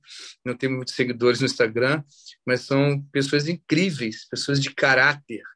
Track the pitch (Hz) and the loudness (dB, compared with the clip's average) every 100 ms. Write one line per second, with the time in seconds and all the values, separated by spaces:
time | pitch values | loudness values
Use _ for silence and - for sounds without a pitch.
0 | - - - - 127 123 135 127 123 - | -16 -20 -20 -10 -8 -4 -2 -4 -4 -2
1 | 131 120 123 120 131 - 113 113 127 151 | -2 2 2 4 0 0 0 2 0 0
2 | - _ - - - 123 - 139 143 143 | -4 _ -20 -12 -2 -2 0 2 2 0
3 | 139 143 139 147 151 175 - 156 190 139 | -2 -4 0 0 0 -4 -2 0 0 -2
4 | 113 107 - 123 - 139 135 - 139 131 | -6 -8 -10 -6 -2 0 0 2 4 6
5 | 139 143 - 110 - | 4 2 -8 -14 -14